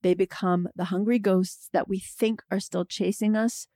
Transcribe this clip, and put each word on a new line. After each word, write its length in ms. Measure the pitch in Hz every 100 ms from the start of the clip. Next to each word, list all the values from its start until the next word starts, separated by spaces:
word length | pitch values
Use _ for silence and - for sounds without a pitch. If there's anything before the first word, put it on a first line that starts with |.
They 120 | 185
become 540 | 180 190 - 185 175 175
the 120 | - 180
hungry 340 | 180 208 240
ghosts 480 | 202 185 185 - -
that 160 | 170 -
we 120 | 190
think 420 | - - 226 220 _
are 80 | 196
still 260 | - 180
chasing 520 | 175 - 185 202 214 214
us 320 | 226 - -